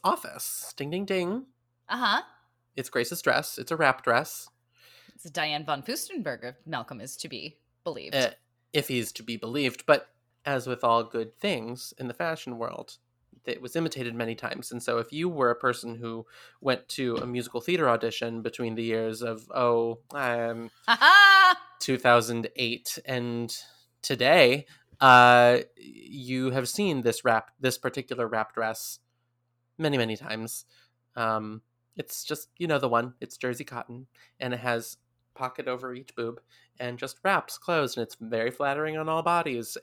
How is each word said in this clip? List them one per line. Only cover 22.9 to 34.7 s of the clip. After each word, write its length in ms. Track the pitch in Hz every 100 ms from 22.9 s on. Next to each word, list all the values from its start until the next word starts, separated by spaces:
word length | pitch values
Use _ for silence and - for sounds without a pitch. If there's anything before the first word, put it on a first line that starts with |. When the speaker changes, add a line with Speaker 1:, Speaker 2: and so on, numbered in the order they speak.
| - -
Speaker 1:
and 500 | 127 120 117 117 - - _ _ _
today, 640 | - 123 123 170 127 139 - - _ _
uh, 580 | 135 123 123 123 120 123 - -
you 720 | - 55 55 135 123 127 131
have 160 | 127 123
seen 320 | - 202 143
this 220 | 117 113 127
wrap, 260 | 113 - _
this 180 | 127 -
particular 500 | 131 139 120 123 117
wrap 260 | 110 110
dress 460 | - 110 110 - - _ _ _ _ _ _ _ -
many, 200 | 156 143
many 180 | 113 110
times. 480 | - 110 110 - - _ _ _ _ -
Um, 460 | 113 110 107 110 _ _ _ -
it's 280 | - -
just, 260 | - 151 - _
you 100 | 170
know, 120 | 147
the 80 | 127
one. 240 | 117 123 123
It's 160 | - -
jersey 260 | 127 123
cotton, 440 | 139 120 - 120 131 _ _ _
and 140 | 127
it 60 | 123
has 380 | 123